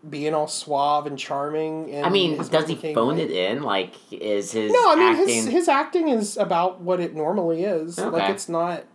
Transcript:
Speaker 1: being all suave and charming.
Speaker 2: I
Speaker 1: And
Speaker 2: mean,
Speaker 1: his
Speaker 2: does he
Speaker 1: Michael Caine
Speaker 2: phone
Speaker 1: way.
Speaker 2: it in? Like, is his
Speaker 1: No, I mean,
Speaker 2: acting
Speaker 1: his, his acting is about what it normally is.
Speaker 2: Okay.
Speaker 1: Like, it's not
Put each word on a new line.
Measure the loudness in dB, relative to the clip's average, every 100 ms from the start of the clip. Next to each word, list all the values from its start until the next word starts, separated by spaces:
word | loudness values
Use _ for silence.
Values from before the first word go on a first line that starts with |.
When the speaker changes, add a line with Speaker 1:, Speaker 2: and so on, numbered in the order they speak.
| -12
Speaker 1:
being | -6 -2
all | 0 -2
suave | -6 -4 0 2 2 0
and | -8
charming. | -6 -4 -2 -2 -2 -4 -8
Speaker 2:
I | -4
Speaker 1:
And | 0
Speaker 2:
mean, | 2 2 0
Speaker 1:
his | 0
Speaker 2:
does | 0 0
he |
Speaker 1:
Michael | -4
Caine | -2
Speaker 2:
phone | 0 0 0
Speaker 1:
way. |
Speaker 2:
it | -2
in? | 0 0 -2
Like, | -2 -2 -2 -8 -18
is | -10 -2 -2 -2
his | -2 2
Speaker 1:
No, | 4 6
I |
mean, | 6 6
Speaker 2:
acting | 6 4
Speaker 1:
his, | 2 2
his | 0 2
acting | 2 2 0 2
is | 0 -2 -2
about | 0 2 0 -2
what | -2 -2
it | -2 -2
normally | -2 0 0 0
is. | 0 -2 -4 -6
Speaker 2:
Okay. | -2 0
Speaker 1:
Like, | 0
it's | -2 -4
not | -2 -2 -4 -10